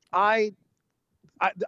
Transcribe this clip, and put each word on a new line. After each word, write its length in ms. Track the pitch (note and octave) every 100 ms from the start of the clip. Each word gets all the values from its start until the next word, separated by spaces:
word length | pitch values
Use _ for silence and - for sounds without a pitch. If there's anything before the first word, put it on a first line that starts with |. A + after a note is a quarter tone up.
| -
I, 400 | F3+ G#3 A3 G#3+ - _ _ _ _ _ _ _ -
I, 100 | F#3+ F3+